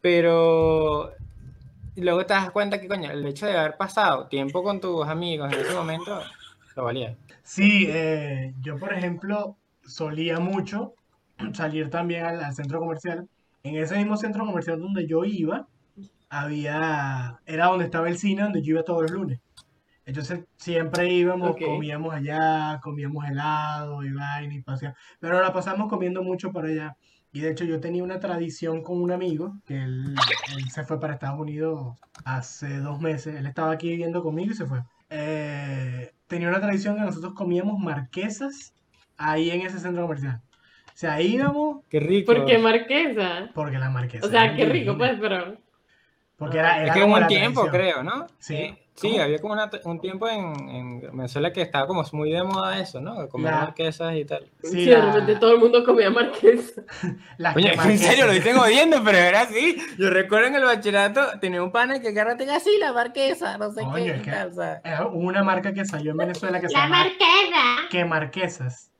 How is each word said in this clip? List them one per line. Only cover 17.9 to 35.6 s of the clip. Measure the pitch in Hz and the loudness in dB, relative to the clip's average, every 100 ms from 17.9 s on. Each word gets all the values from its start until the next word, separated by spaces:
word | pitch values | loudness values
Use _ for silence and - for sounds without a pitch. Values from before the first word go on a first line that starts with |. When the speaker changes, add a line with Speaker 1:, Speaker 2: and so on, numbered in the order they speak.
| 165 170 | -2 -2
Speaker 2:
el | 175 | -2
cine, | 202 196 | -2 0
donde | 208 180 | -2 -2
yo | 143 160 | -2 -2
iba | |
todos | 165 170 | 0 0
los | 160 | 0
lunes. | 190 165 123 _ _ _ _ _ _ - | -2 -6 -8 _ _ _ _ _ _ -12
Entonces, | 139 139 175 175 _ | -10 -8 -10 -10 _
siempre | 175 170 165 165 180 | -4 -2 -2 0 2
íbamos, | 180 175 180 175 | 4 2 2 -2
Speaker 3:
Ok. | 160 160 | -2 -4
Speaker 2:
comíamos | 151 151 151 160 | -4 -4 -6 -6
allá, | 151 143 156 160 156 156 151 | -6 -4 0 0 0 -2 -6
comíamos | 151 147 143 147 143 | -10 -8 -8 -6 -6
helado | 139 151 151 151 151 147 143 139 | -4 -2 -2 -4 -6 -8 -8 -8
y | |
vaina | 139 143 143 147 | -8 -8 -8 -10
y | 143 | -12
paseábamos. | 131 135 143 - - _ | -10 -8 -10 -14 -20 _
Pero | 165 180 | -2 2
la | 185 | 2
pasamos | 180 175 190 214 | 0 -4 -4 -4
comiendo | 196 180 185 | -2 -2 -4
mucho | 185 180 180 | -4 -6 -6
por | 175 156 | -6 -4
allá. | 156 151 139 _ _ _ | -4 -6 -14 _ _ _
Y, | 143 | -6
de | 156 | -6
hecho, | 156 170 | -4 -4
yo | 156 | -4
tenía | 165 175 | -4 -6
una | 180 190 | -6 -6
tradición | 190 170 165 - 165 165 | -6 -6 -6 -6 -6 -6
con | 165 180 | -4 -2
un | 175 | -2
amigo, | 180 185 156 190 202 _ | -2 -2 -4 -6 -12 _
que | 135 | -8
él, | 131 127 135 135 - - 131 139 | -6 -6 -6 -2 0 -2 -6 -8
él | 131 | -8
se | - 123 | -8 -6
fue | 151 | -4
para | 151 | -4
Estados | 139 139 143 | -6 -8 -6
Unidos | 151 151 160 156 127 120 _ - | -8 -4 -4 -4 -8 -14 _ -14
hace | - 131 - - 143 139 | -8 -8 -8 -12 -8 -6
dos | 143 143 | -6 -4
meses. | 165 147 156 151 | -4 -4 -6 -8
Él | 135 | -8
estaba | 135 160 | -4 -2
aquí | 160 170 | -2 -4
viviendo | 170 170 175 | -4 -4 -4
conmigo | 160 156 202 | -4 -4 -4
y | - | -4
se | 139 | -6
fue. | 127 123 _ _ | -6 -8 _ _
Eh, | 156 151 156 147 143 | -8 -6 -6 -6 -8